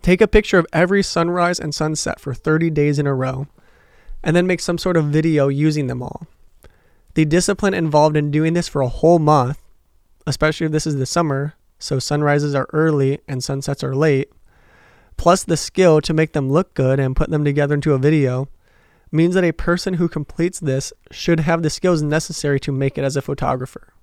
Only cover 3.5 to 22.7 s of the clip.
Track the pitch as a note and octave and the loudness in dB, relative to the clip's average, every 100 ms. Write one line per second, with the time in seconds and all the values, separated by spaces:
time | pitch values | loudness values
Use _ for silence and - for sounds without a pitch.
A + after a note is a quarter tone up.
3.5 | _ _ _ _ _ - - - E3+ F3+ | _ _ _ _ _ -16 -8 0 2 2
4.5 | F3 - F3 F#3 E3+ D3 D3+ D#3+ D3+ C#3 | -2 -2 -2 0 0 2 2 2 2 2
5.5 | C#3 D#3 D3+ C3 B2 B2+ - E3 _ - | 2 0 0 -4 -6 -8 -12 -16 _ -20
6.5 | _ - _ _ _ _ - D#3 E3+ F3+ | _ -20 _ _ _ _ 0 2 2 2
7.5 | G3 G3+ F#3+ D#3+ D3+ D#3 D3+ D3 D3 D#3+ | 0 0 0 2 4 4 2 0 0 0
8.5 | E3+ E3 - B2+ - E3 E3+ D3+ D3+ B2 | -2 -2 -4 -4 2 4 4 6 4 2
9.5 | D3 _ _ _ _ _ _ - C#3 D#3 | -4 _ _ _ _ _ _ -8 0 -2
10.5 | D#3+ D#3+ D#3 D#3+ C#3+ B2+ F3 E3 C3+ D3 | 0 -2 -2 -2 -4 -2 -2 0 -2 -6
11.5 | - _ _ - C3+ - D3 D3 D3 D3 | -10 _ _ -6 -6 -2 0 2 2 0
12.5 | C#3 - D#3 D#3+ D3 C3+ C#3 - C3 - | -2 -2 0 2 2 0 -2 -6 -8 -6
13.5 | C#3 C#3 C#3 C3+ C3+ D#3 C3+ - _ _ | -6 -6 -6 -4 0 2 0 -2 _ _
14.5 | _ _ _ _ _ _ - E3+ F3+ - | _ _ _ _ _ _ -2 2 2 2
15.5 | D#3+ - - F#3 D#3 - D#3+ D#3 D3+ C3+ | -4 -2 2 4 4 2 0 0 -2 0
16.5 | D3+ G3 - C3 C3+ C3+ C3 D3+ D#3 D3 | 0 0 -2 0 2 0 0 0 0 0
17.5 | C#3+ C#3+ D3 D3+ C3+ C#3 D#3+ C3+ B2+ C#3 | 0 0 0 0 2 2 2 2 -2 -6
18.5 | - _ _ _ _ _ D#3 E3+ F#3 F3 | -12 _ _ _ _ _ 0 2 2 0
19.5 | D#3 - F3 - F3 E3+ D#3 D3 - F3 | 0 -2 -2 -2 -2 -2 -4 -8 -4 -4
20.5 | - D3+ C3+ - - _ - - E3 D#3 | -2 -4 -4 -6 -16 _ -8 0 0 2
21.5 | E3 D#3 - F#3 E3+ D3+ D3+ - E3 D3 | 0 0 0 0 0 0 -2 -2 -6 -2
22.5 | C#3 - | -2 -2